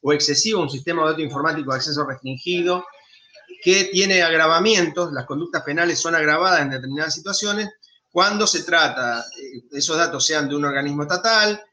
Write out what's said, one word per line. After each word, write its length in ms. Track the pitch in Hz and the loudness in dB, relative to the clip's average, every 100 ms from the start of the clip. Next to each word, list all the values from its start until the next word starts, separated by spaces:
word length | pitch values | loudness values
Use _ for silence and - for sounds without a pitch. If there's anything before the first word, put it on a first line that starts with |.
o 100 | 139 | 2
excesivo 480 | 147 - 143 214 208 | 0 2 0 0 0
a 40 | |
un 60 | 151 | -2
sistema 320 | 135 151 170 | -4 -4 0
de 60 | 156 | 0
datos 140 | 165 | 0
informático 460 | 151 135 156 156 135 | -4 -2 -2 -2 -4
de 80 | 131 | -4
acceso 260 | 156 143 | -4 -4
restringido, 800 | 139 131 135 131 175 175 175 180 - - _ _ _ - _ - | -4 -6 -10 -8 -4 -2 0 -2 -4 -20 _ _ _ -20 _ -4
que 220 | - 190 | 2 4
tiene 380 | 190 185 196 185 | 4 0 4 4
agravamientos, 880 | 165 160 160 165 202 208 170 160 175 | 4 4 4 4 6 4 2 0 -4
las 100 | 139 | -4
conductas 380 | 123 139 170 160 | -6 -6 -4 -6
penales 360 | - 151 175 160 | -4 0 0 0
son 160 | 165 | 0
agravadas 460 | 165 151 151 185 170 | 2 2 2 4 2
en 80 | 139 | 2
determinadas 460 | 131 131 139 156 | -4 -6 -6 -4
situaciones, 560 | 156 196 190 208 202 208 - _ _ _ | -6 -6 -4 -2 -4 -6 -10 _ _ _
cuando 360 | 170 196 208 208 | 2 2 2 0
se 160 | 170 | 0
trata, 580 | 151 170 147 127 123 117 | 0 2 2 0 -4 -4
eh, 420 | - - 135 127 _ | -6 -14 -16 -16 _
esos 240 | 139 143 160 | -6 -4 0
datos 300 | 170 175 - | 0 0 -2
sean 200 | 156 143 | 0 -2
de 80 | |
un 120 | 143 147 | -2 -2
organismo 380 | 139 143 143 | -2 -4 -4
estatal 580 | 147 180 226 220 208 208 - | -2 -2 2 2 2 0 -10